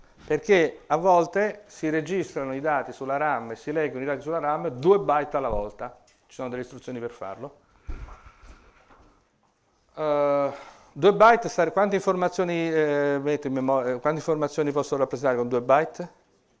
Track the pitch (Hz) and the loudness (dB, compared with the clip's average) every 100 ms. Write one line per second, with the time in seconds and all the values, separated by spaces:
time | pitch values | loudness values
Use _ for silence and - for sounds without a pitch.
0 | - _ - 151 - 190 151 - - 151 | -20 _ -4 -4 4 4 4 -2 -2 0
1 | 185 175 165 196 208 - - - 156 156 | 4 4 4 0 -2 -4 -16 -6 -2 -2
2 | 151 190 165 156 135 135 151 143 127 - | -2 -4 -4 -6 -6 -4 -2 -2 -4 -8
3 | 135 139 151 127 113 113 - 156 147 127 | -4 -2 0 -2 -4 -10 -6 -2 -2 -4
4 | 139 135 139 165 147 156 170 127 160 202 | -6 -6 -4 -4 -2 -4 -4 0 2 4
5 | - 147 143 147 131 104 104 - 120 - | 2 0 0 -4 -2 -2 -4 -10 -14 -14
6 | _ _ _ - 127 123 120 131 - 123 | _ _ _ -12 -8 -8 -10 -12 -12 -10
7 | 117 - 95 98 143 - _ _ - - | -10 -10 -12 -12 -14 -16 _ _ -12 -12
8 | - - - - - - _ _ _ - | -12 -18 -20 -20 -20 -20 _ _ _ -20
9 | _ _ _ _ _ _ _ _ _ - | _ _ _ _ _ _ _ _ _ -6
10 | 151 147 143 143 139 - - - - 143 | -2 0 2 2 0 -4 -16 -20 -20 4
11 | 180 180 220 226 180 - 165 190 202 190 | 4 8 8 8 2 0 0 2 0 0
12 | 196 185 180 - 175 170 165 160 151 143 | 0 0 0 0 -2 0 0 2 2 2
13 | 143 139 143 143 135 131 131 135 123 123 | 0 0 0 -2 -2 -2 2 2 0 -2
14 | 147 160 165 156 143 151 147 143 131 139 | -2 -2 -2 -2 -2 -2 -2 -2 -2 -2
15 | 135 127 135 120 120 123 127 139 160 - | -2 0 0 0 0 -2 4 2 2 -6
16 | 175 - _ _ _ _ | -14 -16 _ _ _ _